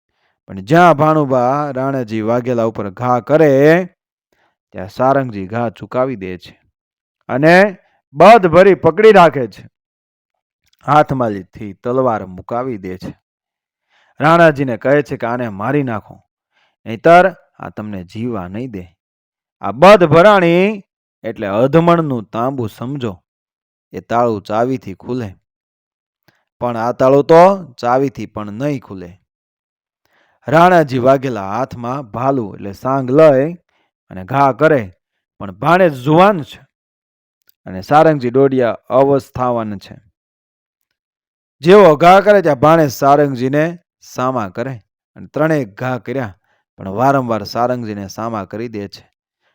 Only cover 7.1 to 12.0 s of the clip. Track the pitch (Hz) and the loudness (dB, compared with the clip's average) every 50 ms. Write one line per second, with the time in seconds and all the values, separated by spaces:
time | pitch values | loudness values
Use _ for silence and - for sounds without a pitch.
7.1 | _ _ _ - 113 127 151 160 175 185 202 214 180 - _ _ _ _ _ _ | _ _ _ -8 -4 0 2 4 4 4 4 2 -2 -8 _ _ _ _ _ _
8.1 | _ 143 170 202 233 233 185 175 156 175 190 196 180 - - 165 156 180 214 220 | _ 4 6 6 8 6 4 4 4 4 6 6 4 4 2 0 0 4 4 6
9.1 | 202 190 170 160 - 143 123 107 - - - - _ _ _ _ _ _ _ _ | 8 8 6 6 4 0 -6 -8 -10 -16 -20 -20 _ _ _ _ _ _ _ _
10.1 | _ _ _ _ _ _ _ _ _ _ _ _ _ _ _ 131 143 151 147 - | _ _ _ _ _ _ _ _ _ _ _ _ _ _ _ 0 2 2 2 0
11.1 | 143 131 123 113 104 98 90 - _ - 113 101 92 - _ 123 123 131 | -2 -4 -4 -4 -4 -8 -10 -14 _ -18 -18 -18 -18 -12 _ -6 -4 -2